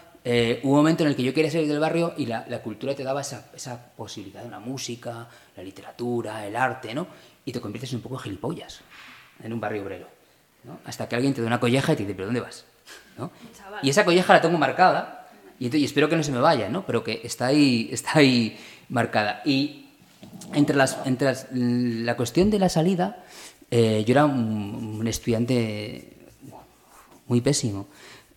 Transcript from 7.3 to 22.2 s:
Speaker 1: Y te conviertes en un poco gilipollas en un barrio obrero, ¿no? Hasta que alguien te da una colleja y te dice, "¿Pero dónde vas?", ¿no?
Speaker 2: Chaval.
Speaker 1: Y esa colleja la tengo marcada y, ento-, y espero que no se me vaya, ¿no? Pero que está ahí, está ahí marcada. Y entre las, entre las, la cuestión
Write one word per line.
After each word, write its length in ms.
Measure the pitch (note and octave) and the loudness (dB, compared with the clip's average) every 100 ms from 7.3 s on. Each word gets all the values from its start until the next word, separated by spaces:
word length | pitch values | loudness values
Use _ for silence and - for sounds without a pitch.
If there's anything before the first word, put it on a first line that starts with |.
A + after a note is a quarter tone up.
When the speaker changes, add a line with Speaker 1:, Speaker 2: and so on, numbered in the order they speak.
| _ - | _ -10
Speaker 1:
Y 60 | |
te 80 | A#2+ | -8
conviertes 320 | G#2 A#2 B2 | -8 -10 -8
en 60 | B2 | -8
un 60 | |
poco 140 | A2+ C3 | -8 -10
gilipollas 640 | A#2+ - B2 E3 - - - - - - - - | -10 -8 -8 -8 -12 -20 -20 -20 -20 -20 -20 -16
en 80 | A2+ | -10
un 80 | A2+ | -6
barrio 220 | G#2 G#2+ | -4 -6
obrero, 260 | G2 F2+ F2 _ _ _ _ _ | -8 -10 -16 _ _ _ _ _
¿no? 160 | B2 E3 - | -20 -18 -14
Hasta 240 | - A2+ | -10 -4
que 60 | A#2 | 0
alguien 180 | C3+ | 0
te 80 | A#2+ | 0
da 60 | A#2 | 0
una 120 | A#2+ | 0
colleja 320 | B2 B2+ C#3 | 2 2 2
y 20 | C#3+ | 0
te 80 | |
dice, 100 | G2+ | -2
"¿Pero 140 | F#2 F#2+ | -6 -4
dónde 120 | A#2+ | -4
vas?", 240 | G2 - - _ - - - - | -6 -12 -20 _ -20 -20 -20 -12
¿no? 140 | B2 - - - | -12 -12 -20 -20
Speaker 2:
Chaval. 220 | - - | -16 -4
Speaker 1:
Y 60 | C#3 | 2
esa 160 | C#3 F#3 | 4 6
colleja 280 | F3 F3+ | 6 8
la 80 | F3+ | 8
tengo 160 | E3 E3+ | 6 4
marcada 720 | C#3 C3 F3+ D3+ - - - - - - | 2 4 4 4 -2 -12 -20 -20 -20 -8
y, 100 | B2 | -2
ento-, 80 | D3+ | 0
y 80 | C3+ | 2
espero 220 | C#3+ D3 | 2 2
que 80 | E3 | 2
no 80 | |
se 80 | C#3+ | 0
me 80 | B2+ | 2
vaya, 300 | D3 D3 G2 | 4 4 0
¿no? 160 | B2 - | -4 -2
Pero 180 | A#2 | -2
que 180 | A2+ A2 | -2 -6
está 240 | A2+ - B2 | -8 -4 2
ahí, 420 | D3 C#3+ A#2 A2+ | 4 4 4 0
está 280 | A#2+ - D#3 | -6 0 6
ahí 380 | C#3 B2 A2 - - - - | 6 6 2 -4 -16 -20 -4
marcada. 520 | B2+ A2+ A2 G#2 G2+ | -2 0 0 0 -2
Y 360 | D#3 C3+ D3 - - _ _ _ - - - | -2 0 -2 -6 -20 _ _ _ -20 -18 -4
entre 220 | - C#3+ C#3+ | 0 2 4
las, 200 | C3 - - | 2 0 -4
entre 220 | B2+ C#3 | 0 0
las, 200 | A#2+ - | 0 -4
la 640 | B2+ B2 A#2+ B2 A2+ A#2 | -2 0 0 0 -2 -2
cuestión 340 | A#2+ | -2